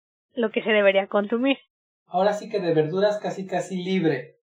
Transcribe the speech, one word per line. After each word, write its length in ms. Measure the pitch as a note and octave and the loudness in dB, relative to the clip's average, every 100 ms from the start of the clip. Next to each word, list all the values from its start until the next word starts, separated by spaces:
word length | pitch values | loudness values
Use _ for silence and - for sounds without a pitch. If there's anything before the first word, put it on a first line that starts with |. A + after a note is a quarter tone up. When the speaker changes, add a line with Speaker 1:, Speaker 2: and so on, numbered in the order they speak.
| _ _ _ C4 | _ _ _ -4
Speaker 1:
lo 160 | A3 | -2
que 120 | A3+ | -2
se 60 | G#3+ | 0
debería 360 | G#3+ G3 F#3+ G3 | 4 4 4 2
consumir. 500 | G#3 G3+ A#3 C4+ C4 _ _ _ _ - | -2 0 0 0 -2 _ _ _ _ -6
Speaker 2:
Ahora 260 | F3+ G3+ | 0 0
sí 160 | G3 G#3 | 0 -4
que 100 | G#3 | -4
de 140 | E3+ | 0
verduras 460 | D#3 D3+ F#3 G#3 G#3 | 2 2 2 0 0
casi, 280 | G3 - F#3+ | -6 -8 -6
casi 360 | F3+ - F#3 | -6 -4 -6
libre, 520 | F3+ F#3+ D#3+ C3+ - _ | -2 0 2 -2 -6 _